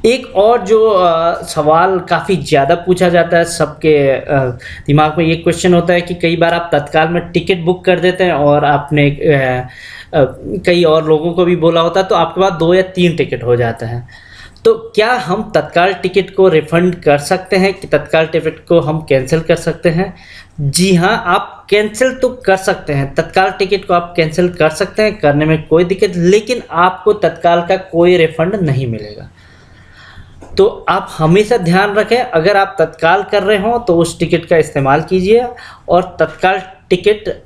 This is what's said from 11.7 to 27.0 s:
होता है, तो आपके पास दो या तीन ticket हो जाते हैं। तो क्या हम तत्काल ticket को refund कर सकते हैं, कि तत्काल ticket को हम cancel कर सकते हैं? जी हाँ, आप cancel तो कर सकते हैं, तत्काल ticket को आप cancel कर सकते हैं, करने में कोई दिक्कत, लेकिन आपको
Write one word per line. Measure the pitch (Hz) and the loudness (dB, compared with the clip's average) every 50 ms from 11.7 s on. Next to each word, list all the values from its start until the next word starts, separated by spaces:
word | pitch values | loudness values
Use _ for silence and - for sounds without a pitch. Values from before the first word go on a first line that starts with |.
| 165 165 | 2 2
होता | 165 170 165 190 | 0 0 0 0
है, | 185 | 0
तो | 185 220 | 0 0
आपके | 170 165 160 - 180 | 0 0 -2 0 0
पास | 190 196 | 0 0
दो | 175 156 165 165 180 | 0 0 0 2 2
या | 190 | 2
तीन | 185 185 - 180 175 175 156 | 0 -2 -2 0 0 0 2
ticket | - 135 - 135 123 | 0 -4 -4 -4 -6
हो | 117 123 120 | 0 0 0
जाते | 120 123 113 113 - 117 | 0 0 -2 -4 -6 -8
हैं। | 113 117 123 - - - - - - - - - - - - - | -8 -8 -10 -10 -14 -20 -20 -20 -20 -20 -20 -20 -20 -20 0 0
तो | 226 220 - - - - | 0 0 0 -4 -4 -2
क्या | 208 214 233 | 0 0 0
हम | 254 240 - 156 190 220 214 - - | 0 -2 -2 -4 -4 -4 -6 -2 -2
तत्काल | 156 147 - - 175 175 196 190 | -2 -2 0 0 2 2 2 0
ticket | 185 - 185 - 196 180 - - | -2 -6 -2 0 -2 -2 -2 0
को | - 190 185 | 2 4 4
refund | 160 156 151 - 170 170 180 185 175 180 | 4 2 0 0 0 2 2 0 -2 0
कर | - 151 143 143 | 0 2 2 2
सकते | 143 - 185 180 185 - 202 | 0 -2 -4 -4 -2 -2 0
हैं, | 185 185 196 190 | 2 2 0 -2
कि | - - | -4 -4
तत्काल | - - 147 151 - - 160 160 | -2 -2 -2 -2 0 0 0 0
ticket | 156 - 160 156 160 156 - - - | 0 -2 -4 -4 -4 -8 -8 -2 0
को | 170 170 | 2 2
हम | 143 151 156 156 - - | 2 0 -4 -6 -2 0
cancel | 143 135 127 131 165 160 | 0 0 0 0 -2 -2
कर | 160 - 170 | 0 0 -2
सकते | 160 - 165 156 - - 175 | -2 -2 -6 -8 -2 -2 -2
हैं? | 160 170 190 196 - - - - - - - - _ - | 0 0 -4 -4 -8 -16 -20 -20 -20 -20 -20 -18 _ -6
जी | 143 143 139 - 180 196 185 | -6 -4 0 0 2 2 4
हाँ, | 170 175 196 226 - - | 4 2 2 0 0 0
आप | 175 180 208 - - - - - - | 0 -2 -2 -2 -8 -16 -20 -4 0
cancel | 196 208 214 208 214 - 254 262 247 | 0 0 0 -2 -2 0 0 0 0
तो | 262 254 247 | -2 -4 -4
कर | 254 - - 196 190 | -4 -2 0 0 0
सकते | 190 - 208 180 - - - | 2 0 -4 -4 -4 -4 -4
हैं, | 143 139 139 131 - | -4 -4 -4 -2 -4
तत्काल | - - - - 190 190 190 | -6 -6 -2 0 0 0 0
ticket | 185 - 202 185 202 185 - - | -2 -4 -2 -2 -2 -4 0 0
को | 180 | -2
आप | 175 170 170 - | -2 -2 -2 -2
cancel | 175 160 156 156 180 175 175 | -2 -2 -2 0 0 -2 -2
कर | 175 - 156 156 | 0 0 0 0
सकते | 156 - - 190 - - | 0 -2 -6 -4 -2 -2
हैं, | 110 107 - - | -2 -2 -2 0
करने | - 147 143 147 151 | 0 2 2 2 2
में | 156 160 156 151 - | 0 0 -2 0 0
कोई | 156 165 180 | 2 2 2
दिक्कत, | 175 190 185 220 196 175 | 0 0 0 0 -2 0
लेकिन | 175 170 175 196 220 214 220 247 233 - - | 0 2 2 2 2 0 -2 -6 -6 -6 -6
आपको | 160 165 180 185 180 - | 0 0 0 0 0 0